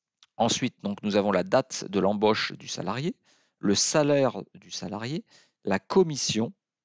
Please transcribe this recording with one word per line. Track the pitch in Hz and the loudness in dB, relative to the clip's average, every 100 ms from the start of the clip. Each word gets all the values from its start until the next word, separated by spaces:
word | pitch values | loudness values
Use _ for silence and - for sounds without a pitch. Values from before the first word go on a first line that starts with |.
| _ _ _ - | _ _ _ -2
Ensuite, | 113 - 123 - | 0 0 -2 -4
donc, | 101 101 | -8 -6
nous | 104 101 | 0 2
avons | 101 | 2
la | 92 | 2
date | 92 123 - - - | 2 0 0 -6 -4
de | 98 | 0
l'embauche | 92 104 107 110 - | 0 2 2 2 -2
du | 95 - | -8 -12
salarié, | - 87 117 165 - _ _ _ _ | -8 -6 -4 -6 -8 _ _ _ _
le | - 98 | 0 2
salaire | - 156 147 143 131 - - 92 | 2 2 4 4 2 -2 -10 -18
du | 90 | -16
salarié, | - 95 101 113 165 - - _ _ 101 | -12 -10 -8 -8 -8 -10 -20 _ _ -2
la | 95 | -2
commission | - 190 175 143 - 107 117 - _ _ | 2 4 4 2 -2 -2 -2 -6 _ _